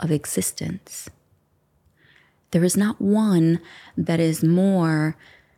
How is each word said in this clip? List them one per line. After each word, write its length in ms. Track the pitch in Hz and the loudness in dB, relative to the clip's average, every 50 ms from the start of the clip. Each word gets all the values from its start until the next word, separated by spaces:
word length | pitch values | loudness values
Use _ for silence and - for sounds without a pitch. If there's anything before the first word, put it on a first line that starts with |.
of 100 | - 165 | -4 -2
existence. 960 | 151 147 - - - 185 175 - - - 156 160 180 196 _ - - - - - - _ _ _ _ _ _ _ _ _ _ _ _ _ _ _ _ _ _ _ _ _ _ _ _ _ _ - | -2 -2 -4 -4 -6 -4 -4 -4 -6 -8 -8 -8 -10 -10 _ -16 -18 -18 -18 -20 -20 _ _ _ _ _ _ _ _ _ _ _ _ _ _ _ _ _ _ _ _ _ _ _ _ _ _ -2
There 140 | - 165 175 | 0 0 2
is 120 | 180 - | 2 2
not 240 | 190 208 214 - - | 0 0 -2 -2 -2
one 600 | 202 196 208 214 220 214 185 170 165 165 170 170 - - - - - - - | 0 0 2 2 2 2 2 4 4 2 2 0 -4 -12 -20 -20 -20 -12 -6
that 220 | - 160 175 165 165 | -6 -2 -2 0 0
is 240 | 165 160 160 - | 0 0 0 0
more 760 | 165 160 175 185 190 196 190 180 165 160 156 151 151 160 160 _ - - - _ _ _ _ | 2 2 2 2 2 2 2 2 0 0 0 0 0 -2 -4 _ -16 -20 -20 _ _ _ _